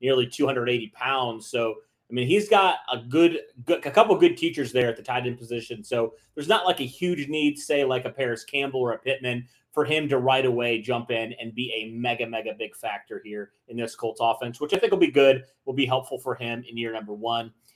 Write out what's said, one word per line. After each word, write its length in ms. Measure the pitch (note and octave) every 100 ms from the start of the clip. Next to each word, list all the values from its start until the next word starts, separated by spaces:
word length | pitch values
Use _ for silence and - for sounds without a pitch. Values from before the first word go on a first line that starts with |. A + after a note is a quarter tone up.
nearly 260 | C3 C3 A#2+
two 180 | - C#3
hundred 240 | B2+ A#2+
eighty 180 | B2 G#2+
pounds. 600 | - B2 C3+ A#2+ A2+ -
So, 280 | A#2+ A2+ G#2+ - _ -
I 40 |
mean, 140 | B2 B2
he's 220 | G3+ G#3
got 300 | G#3 F#3+ D#3 -
a 60 | B2+
good, 420 | A#2+ D#3 E3+ E3 - B2
good, 220 | B2 E3+ C#3
a 60 |
couple 260 | D#3+ A3 F3
good 180 | F3 E3+
teachers 380 | E3 C#3+ A#2+
there 160 | B2+ A#2+
at 80 | A2+
the 60 |
tight 240 | - B2+ B2
end 100 | A#2
position. 460 | A#2 A#2+ A2+ G#2+
So 320 | - A#2+ A2+ - _ D3+
there's 140 | D3+
not, 160 | G#3+ F3+
like, 160 | F3
a 40 | B2+
huge 440 | - F3+ D#3 C#3
need, 280 | D#3 D3 D3
say, 280 | - C#3+ C3+
like 180 | B2+
a 60 | B2+
Paris 340 | C#3 B2 A2+
Campbell 380 | - C#3+ C3+ C3
or 120 | A#2+
a 60 | A2+
Pittman, 480 | C3+ C3+ B2+ B2 B2 _ _
for 140 | D3+ D3
him 240 | D#3 D3
to 80 | C3
right 300 | B2+ C3 C3
away 340 | A#2+ A#2+ A#2
jump 300 | A2+ A#2+ A#2+
in 220 | A2+ A2+
and 200 | A#2+ A#2
be 180 | A2+ B2
a 200 | A2 A2 A#2
mega, 300 | A#2+ A#2 A2+
mega 260 | A2+ G#2+ G#2
big 180 | A2 -
factor 460 | A2 G#2 - G#2
here 280 | G#2+ G#2 G2+ _ -
in 100 | A#2
this 180 | A2+ -
Colts 240 | A2+ -
offense, 400 | A#2 A2 A#2+ A#2+
which 140 | D3
I 40 | G3
think 140 | G3+
will 60 | F#3
be 140 | D3+
good, 320 | C#3 C3+ C3 - _ C3+
will 100 | C3
be 100 | B2
helpful 320 | C3 C3 C3
for 160 | C3
him 320 | A#2 A#2 A#2 A2+
in 80 | A#2
year 160 | A2+
number 220 | A2+ G#2
one. 400 | G#2 A#2 A#2 A2+ _ _